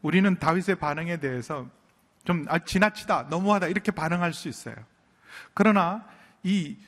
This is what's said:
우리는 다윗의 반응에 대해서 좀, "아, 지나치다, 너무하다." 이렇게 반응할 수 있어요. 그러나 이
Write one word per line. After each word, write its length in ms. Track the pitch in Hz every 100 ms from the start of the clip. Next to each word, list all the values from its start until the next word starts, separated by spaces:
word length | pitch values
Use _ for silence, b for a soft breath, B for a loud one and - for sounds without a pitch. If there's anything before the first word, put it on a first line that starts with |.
우리는 360 | 151 175 196 175
다윗의 380 | 147 180 180 180
반응에 420 | 151 147 170 170
대해서 500 | 139 123 117 147 127 _ _ _ _ _
좀, 200 | - 170 143
"아, 100 | 165
지나치다, 640 | - 185 208 - - 180 139
너무하다." 380 | 165 196 202 170
이렇게 220 | - -
반응할 420 | 175 160 175 175
수 160 | 156 151
있어요. 260 | - 117 110 113 _ _ _ B B B
그러나 520 | - 214 202 170 214 - B B B
이 340 | 180 196 151 -